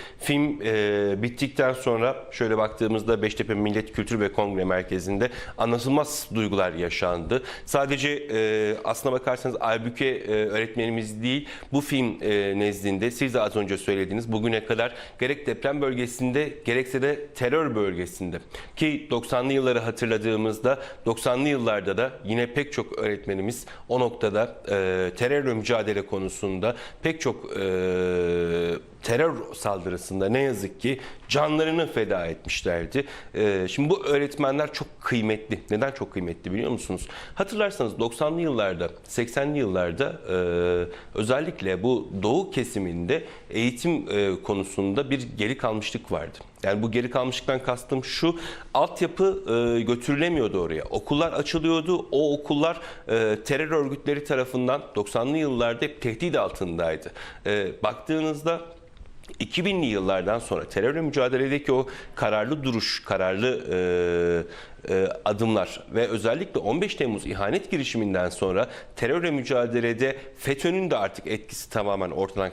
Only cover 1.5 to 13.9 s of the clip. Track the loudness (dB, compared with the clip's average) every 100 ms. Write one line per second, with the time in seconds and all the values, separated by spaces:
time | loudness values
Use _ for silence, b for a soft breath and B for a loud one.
1.5 | 2 2 2 2 2 2 0 -6 -2 2
2.5 | 2 2 2 2 2 2 2 2 0 0
3.5 | 2 2 0 -2 -4 -2 0 2 2 0
4.5 | 0 2 0 0 -2 0 0 0 B B
5.5 | -2 0 2 2 2 2 -4 -4 0 2
6.5 | 2 2 0 -2 0 0 0 0 -2 B
7.5 | B 0 2 2 0 0 -2 -2 2 2
8.5 | 2 2 0 -2 -2 0 0 0 -2 -2
9.5 | -2 0 0 -2 0 0 0 0 0 2
10.5 | 0 -2 0 0 0 -4 -4 -2 -2 -4
11.5 | B -2 0 2 2 2 0 2 2 2
12.5 | 2 2 0 0 2 0 0 0 2 2
13.5 | 2 0 0 0